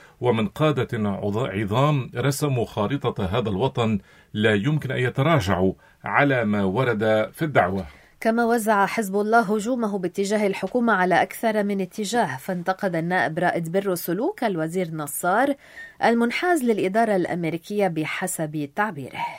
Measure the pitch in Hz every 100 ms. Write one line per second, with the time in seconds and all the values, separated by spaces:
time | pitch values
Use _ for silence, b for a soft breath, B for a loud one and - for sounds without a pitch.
0 | B B 123 113 104 - 151 131 113 117
1 | 104 98 104 104 135 98 104 113 143 147
2 | 120 120 127 139 151 127 107 - 101 95
3 | 120 107 95 110 110 95 131 127 113 107
4 | b b b 107 110 104 113 151 127 127
5 | 127 127 135 127 92 90 95 - b b
6 | - 107 143 131 107 104 98 98 131 110
7 | 110 110 107 - 165 127 90 95 82 B
8 | B _ 226 226 233 240 214 208 196 -
9 | 202 196 214 226 196 214 208 254 220 202
10 | 175 185 196 214 208 190 190 247 233 196
11 | 180 170 190 - 226 214 202 202 180 -
12 | 202 240 190 131 - 180 175 185 202 170
13 | 170 185 131 160 175 - 165 185 196 180
14 | - 170 294 415 233 175 160 180 175 160
15 | 151 - 175 202 277 277 B B B B
16 | - 233 233 - 359 339 247 208 185 208
17 | 226 196 170 175 170 165 - 208 196 156
18 | 156 - 185 - 156 151 143 - 214 156
19 | 127 - 960